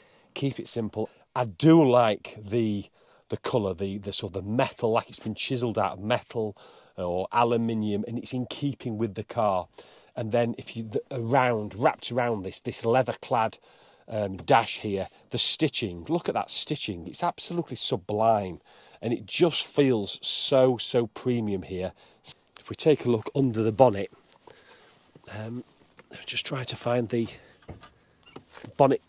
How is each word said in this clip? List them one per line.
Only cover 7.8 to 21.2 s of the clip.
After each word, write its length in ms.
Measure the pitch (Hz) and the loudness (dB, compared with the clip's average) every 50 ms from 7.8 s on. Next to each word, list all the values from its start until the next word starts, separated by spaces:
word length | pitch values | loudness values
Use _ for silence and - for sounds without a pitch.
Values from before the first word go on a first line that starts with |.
| 107 107 101 101 107 - | -2 -2 -2 -4 -4 -4
and 80 | 113 | -6
it's 160 | 131 - - - | -8 -8 -6 -6
in 140 | 127 123 | -6 -6
keeping 500 | - - - 143 143 120 - - 127 110 | -6 -8 -6 -6 -6 -6 -6 -6 -6 -4
with 200 | 104 117 107 92 | -4 -4 -4 -4
the 60 | 110 104 | -6 -10
car. 460 | - - 120 110 104 95 90 87 - _ - - - - - _ _ - | -8 -4 -2 0 0 0 0 -4 -6 _ -20 -20 -20 -20 -20 _ _ -10
And 180 | - 113 110 107 | -8 -6 -2 0
then 220 | 117 120 117 - | 2 2 0 -2
if 200 | - - - - | -6 -10 -12 -10
you, 80 | 117 113 | -10 -8
the, 180 | 110 104 120 - - | -6 -6 -6 -6 -6
around, 640 | 139 123 113 113 131 135 127 123 117 107 104 101 92 | -8 -6 -2 0 2 2 2 2 0 -2 -4 -6 -4
wrapped 360 | 101 131 147 - - - - | 0 0 0 0 0 -6 -6
around 320 | 120 127 120 120 113 101 92 | -2 -2 0 0 -2 -2 -4
this, 180 | 95 - - | -8 -8 -8
this 260 | - 123 - - - | -8 -8 -8 -4 0
leather-clad 720 | 113 117 131 123 120 113 - - - 131 117 113 113 - - _ _ - - - - _ _ _ - | 2 2 2 2 0 -4 -8 -6 -2 0 0 0 0 -2 -8 _ _ -20 -20 -20 -20 _ _ _ -8
um, 280 | 113 107 104 98 95 | -6 -4 -4 -4 -6
dash 420 | 92 - - 139 117 110 - - - | -4 2 4 4 4 4 2 -4 -6
here. 300 | - 107 98 95 92 - _ - _ - | -6 -4 -2 -4 -4 -6 _ -20 _ -6
The 80 | - 110 | -2 0
stitching, 680 | - - - - 156 143 - - 117 95 87 87 82 - | 0 2 2 2 0 0 0 -2 -4 -4 -6 -6 -6 -4
look 200 | 165 170 - - | -4 -2 -2 -2
at 60 | - | -2
that 160 | 113 - - | -2 -2 -2
stitching. 560 | - - - - 151 - - - 95 85 82 | -2 -2 -2 -2 -4 -6 -4 -6 -6 -8 -8
It's 160 | 90 - - 175 | -8 -6 -4 -4
absolutely 540 | 170 - - - - 175 170 160 - 127 | -4 -4 -4 -6 -6 -4 -4 -6 -6 -4
sublime, 840 | - - - 127 101 - - 107 104 110 113 110 104 101 92 82 - _ _ - - - - - - - | -4 -2 -2 -2 -4 -4 -4 0 2 4 4 4 4 2 -2 -8 -10 _ _ -20 -20 -20 -20 -16 -8 -4
and 100 | 117 120 | -4 -4
it 140 | 110 107 | -4 -4
just 400 | - - - 175 165 - - - | -4 0 4 4 4 4 0 -4
feels 520 | - - 151 143 131 120 107 101 95 - - - | -2 2 4 4 4 4 2 0 -2 -6 -4 0
so, 500 | - - - - - 143 131 131 131 120 | 0 2 2 2 4 6 6 6 6 4
so 300 | 107 - - - 123 120 110 | 2 -2 -2 0 0 0 0
premium 540 | - - | -4 -6